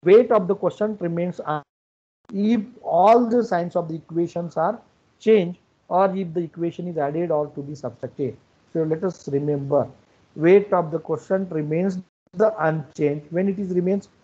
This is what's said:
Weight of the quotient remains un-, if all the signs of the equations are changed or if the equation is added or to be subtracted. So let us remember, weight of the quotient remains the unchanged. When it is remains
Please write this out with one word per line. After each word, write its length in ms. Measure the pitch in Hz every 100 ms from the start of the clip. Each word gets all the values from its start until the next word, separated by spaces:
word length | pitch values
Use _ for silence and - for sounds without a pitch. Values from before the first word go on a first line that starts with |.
Weight 280 | 156 208 240
of 160 | 226 180
the 80 | 196
quotient 440 | 180 - 208 208
remains 400 | 175 170 175 170 -
un-, 180 | 151 143 _ _ _ _ _ _
if 280 | 196 208 240 202 -
all 420 | - 160 190 240 240
the 160 | 240
signs 340 | 226 180 170 180
of 100 | 165
the 80 | 160
equations 640 | - 165 170 175 175 156
are 240 | 165 233 _ _ _ _
changed 400 | - 220 175 180 _ _ _
or 260 | 175 196
if 200 | 185 180
the 80 | 165
equation 460 | 165 - 170 - 180
is 80 | 165
added 340 | 143 151 170
or 160 | 156 147
to 140 | 143
be 120 | 143 143
subtracted. 600 | 123 110 123 - 135 107 _ _ _
So 100 | 165
let 200 | 160 160
us 260 | 190 165 -
remember, 580 | 139 147 143 139 143 120 - _ _ _ -
weight 380 | 160 196 202
of 180 | 185 165
the 80 | 156
quotient 520 | - 156 - 190 190
remains 480 | 160 151 156 190 185 185 _ _
the 200 | 175 214 220 156
unchanged. 600 | 160 147 - 147 147 151
When 180 | 165 196
it 120 | 190
is 100 | 196
remains 400 | 180 175 196 - _